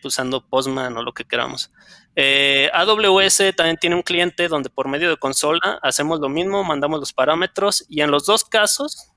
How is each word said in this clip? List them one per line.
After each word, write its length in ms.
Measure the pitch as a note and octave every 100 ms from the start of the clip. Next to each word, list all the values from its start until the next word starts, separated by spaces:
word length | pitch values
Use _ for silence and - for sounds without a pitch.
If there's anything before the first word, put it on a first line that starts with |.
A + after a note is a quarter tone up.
usando 420 | C3 - B2+ C3 -
Postman 520 | C3 C3+ C3 B2+ A#2
o 60 |
lo 100 | A#2
que 100 | -
queramos. 480 | - A#2+ B2+ B2+ - _ - - _ -
Eh, 520 | C#3 C#3 C#3 C#3 C#3+
A 100 | F3
W 420 | F#3+ G#3+ G3+ F#3+ F#3+
S 280 | - G3
también 240 | F#3 E3 E3
tiene 180 | E3+ F3
un 60 |
cliente 480 | - F3 F3 - F3
donde 200 | D3+ C3
por 200 | - C3+
medio 200 | C#3+ E3+
de 60 | D#3
consola 640 | C#3 C#3 D3+ E3 F#3+ -
hacemos 380 | C3+ - D3 D#3+
lo 80 | C#3
mismo, 380 | D3+ F#3 G3 F#3
mandamos 340 | D3 D3 D#3
los 140 | C3+
parámetros 720 | - C3 D#3+ F#3+ - G3+ - -
y 140 | D3+
en 100 | D3
los 140 | C#3+ E3
dos 180 | G#3+
casos 720 | - A3 G#3 - C#4+ - -